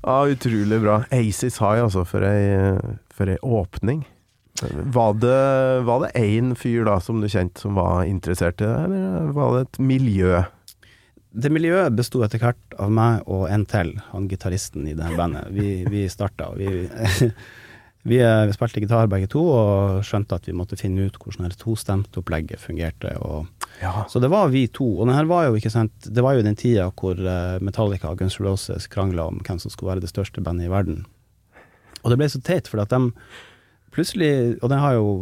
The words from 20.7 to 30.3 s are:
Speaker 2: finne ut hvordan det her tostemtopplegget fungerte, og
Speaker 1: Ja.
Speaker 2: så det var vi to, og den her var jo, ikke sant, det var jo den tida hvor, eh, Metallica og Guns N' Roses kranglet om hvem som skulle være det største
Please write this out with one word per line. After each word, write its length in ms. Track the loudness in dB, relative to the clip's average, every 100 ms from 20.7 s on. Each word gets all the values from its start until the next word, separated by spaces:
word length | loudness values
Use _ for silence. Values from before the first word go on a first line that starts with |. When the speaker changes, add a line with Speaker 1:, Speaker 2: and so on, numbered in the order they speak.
| -6
Speaker 2:
finne 240 | -2 0
ut 140 | -2 -4
hvordan 240 | -14 -8
det 60 | -8
her 80 | -6
tostemtopplegget 1000 | -6 -4 -2 -2 -2 -8 -4 -4 -4 -10
fungerte, 480 | -8 -6 -6 -6 -8 -6
og 320 | -6 -6 -8 -12 -16 -8
Speaker 1:
Ja. 240 | -6 -6 -4
Speaker 2:
så 140 | -2
det 60 | 2
var 160 | 2 2
vi 140 | 2 0
to, 140 | -2 -2 0
og 80 | 2
den 80 | 2
her 80 | 2
var 220 | 2 2
jo, 80 | 2
ikke 80 | 0
sant, 180 | 0 0 -4 -4
det 140 | 0
var 80 | 4 4
jo 80 | 2
den 100 | 2
tida 300 | 2 2 0 -2
hvor, 240 | -4 -2
eh, 380 | -2 -2 -2 -4
Metallica 480 | -4 0 0 -2 -6
og 140 | -4
Guns 160 | -4 -2
N' 60 | -2
Roses 400 | -2 -4 -8 -8
kranglet 320 | -4 -2 -2 -4
om 140 | -6
hvem 160 | -8 -8
som 80 | -8
skulle 180 | -8 -6
være 140 | -4 -4
det 80 |
største 260 | -6 -6